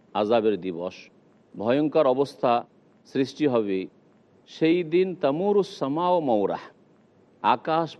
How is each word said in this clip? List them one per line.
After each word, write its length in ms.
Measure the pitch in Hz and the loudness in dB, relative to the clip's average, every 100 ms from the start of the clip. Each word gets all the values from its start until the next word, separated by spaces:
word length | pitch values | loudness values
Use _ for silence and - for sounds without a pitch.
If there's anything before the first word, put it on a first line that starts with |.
| _ | _
আযাবের 420 | 101 104 117 107 98 | -2 2 2 2 0
দিবস, 320 | 92 82 92 - - _ _ _ _ | -4 -8 -10 -12 -20 _ _ _ _
ভয়ঙ্কর 520 | 90 107 139 151 160 135 | -6 -2 0 2 2 2
অবস্থা 380 | 127 139 - 131 120 - _ _ _ _ | 2 -2 -2 0 0 -2 _ _ _ _
সৃষ্টি 320 | 135 127 - 147 | -4 -4 -2 0
হবে। 240 | 120 101 95 92 _ _ _ _ _ _ | 2 0 -4 -6 _ _ _ _ _ _
সেই 280 | - 160 175 156 | -2 2 2 2
দিন 160 | 175 190 165 | 0 0 0
তামুরুস 480 | 139 151 202 202 185 - | -2 0 2 0 0 -4
সামাউ 340 | 135 151 180 180 143 | -4 -2 0 0 2
মাওরা, 320 | 107 95 82 - - _ _ _ _ _ _ | 2 0 -4 -10 -20 _ _ _ _ _ _
আকাশ 460 | 104 120 - 160 156 | 0 0 0 -2 -2